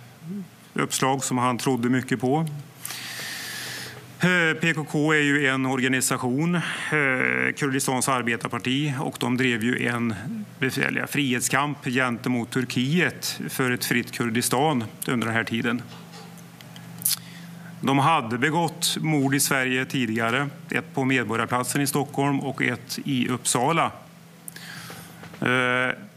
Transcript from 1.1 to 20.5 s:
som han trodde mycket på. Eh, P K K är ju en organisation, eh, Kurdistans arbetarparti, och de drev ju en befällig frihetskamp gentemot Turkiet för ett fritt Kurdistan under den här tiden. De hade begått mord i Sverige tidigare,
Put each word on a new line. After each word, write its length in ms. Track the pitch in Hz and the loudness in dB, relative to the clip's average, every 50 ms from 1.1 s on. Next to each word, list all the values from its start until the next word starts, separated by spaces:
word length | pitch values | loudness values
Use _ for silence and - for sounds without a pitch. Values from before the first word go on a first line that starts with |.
| 135 135 131 | 2 0 0
som 140 | - 127 | 0 0
han 200 | 127 120 127 123 | 2 2 2 0
trodde 320 | 113 - 143 131 120 117 123 | 0 0 0 2 2 2 2
mycket 320 | 131 127 - - 131 113 | 2 2 2 0 -2 0
på. 260 | 127 127 139 156 165 151 147 - - - - - - - - - - - - - - - - - - - - - - - - - - - - - - - - - | 2 2 2 2 0 -2 -6 -10 -12 -14 -18 -12 -10 -10 -8 -8 -10 -10 -10 -8 -8 -8 -8 -8 -8 -8 -8 -8 -8 -8 -10 -10 -10 -12 -14 -14 -16 -18 -4 2
Eh, 380 | - 180 180 180 170 160 156 156 | 4 4 6 6 6 4 2 2
P 120 | 170 165 156 | 2 2 2
K 120 | 156 147 - | 0 -2 0
K 220 | - 156 147 156 156 | 0 2 4 6 6
är 80 | 151 | 6
ju 260 | 147 143 143 147 147 | 6 4 4 4 4
en 180 | 131 131 131 131 | 2 2 2 2
organisation, 880 | 131 131 127 123 131 131 127 123 - 135 117 - 123 123 139 160 170 175 | 0 2 2 2 2 2 2 2 0 0 0 0 0 0 2 2 2 0
eh, 60 | 170 160 - - - - - 156 151 143 135 131 127 131 127 127 127 127 127 127 | 0 -2 -4 -6 -6 -4 0 2 2 4 4 2 2 2 2 2 2 0 0 0
Kurdistans 520 | - 147 139 131 139 - - 131 127 117 - | 0 -2 0 0 0 0 2 0 2 2 2
arbetarparti, 840 | 135 123 117 120 117 113 - 113 - 113 - 123 131 143 151 147 135 127 | 2 2 2 0 -2 -2 -2 -4 -6 -4 -2 0 0 0 0 0 -2 -2
och 160 | 160 139 - - | -4 -4 -2 -2
de 180 | 131 120 127 | 0 0 2
drev 260 | 120 127 127 120 113 110 | 2 2 2 2 2 2
ju 240 | 123 127 123 127 | 0 0 2 0
en 280 | 120 120 120 117 117 107 92 101 147 233 110 208 - - - | 0 0 0 0 -2 -2 -2 -6 -6 -6 -6 -8 -10 -4 -2
befällig 500 | 131 127 - 139 139 135 135 127 123 - | -2 0 0 0 0 0 0 -2 -4 -2
frihetskamp 760 | - 147 147 131 123 120 117 - - 135 143 147 139 139 - | 0 0 2 2 2 2 2 2 2 2 2 2 -2 -4 -4
gentemot 680 | 139 120 131 131 127 120 107 120 131 127 120 113 113 | 0 2 2 2 2 0 0 0 0 0 0 0 0
Turkiet 880 | - 135 123 117 - 127 123 135 156 180 160 127 113 - - - - - - - | 0 -2 -2 0 0 0 2 2 4 2 2 2 0 -4 -6 -6 -6 -6 -8 -6
för 220 | - - 135 123 | -2 0 2 2
ett 140 | 123 117 - | 2 0 0
fritt 260 | - 127 120 110 - | 0 2 0 0 -2
Kurdistan 720 | - - 120 117 110 120 120 - 131 123 143 160 151 123 113 110 - - - | -4 -2 -2 0 2 2 2 2 2 4 4 4 4 2 -2 -4 -8 -6 -4
under 200 | - 139 117 110 | -2 0 0 0
den 80 | 113 113 | 0 0
här 80 | 113 110 | 0 0
tiden. 380 | - 117 113 113 120 120 123 - - - - - - - - - - - - - - - - - - - - - - - - - - - - - - - - - - - - - - - - - | 0 0 0 0 0 0 -2 -4 -10 -14 -16 -16 -16 -16 -16 -16 -16 -16 -18 -18 -20 -20 -20 -20 -18 -18 -18 -16 -16 -14 -2 0 0 0 0 -4 -16 -16 -16 -16 -16 -16 -16 -16 -16 -12 -2 2
De 160 | 123 139 139 | 2 4 4
hade 380 | 135 160 165 151 127 110 117 | 6 4 4 4 2 0 0
begått 600 | 120 127 160 147 175 170 151 - - - - - - | 0 2 2 2 2 0 0 -2 -2 -2 -2 -2 0
mord 360 | 156 156 156 147 135 135 139 | 0 2 4 4 4 4 2
i 40 | 139 | 2
Sverige 460 | - - 143 135 127 127 127 127 131 | 2 2 2 2 2 2 0 0 0
tidigare, 640 | 127 - 135 123 110 110 117 117 113 117 135 143 139 | 0 0 0 0 0 0 0 2 2 2 0 0 -2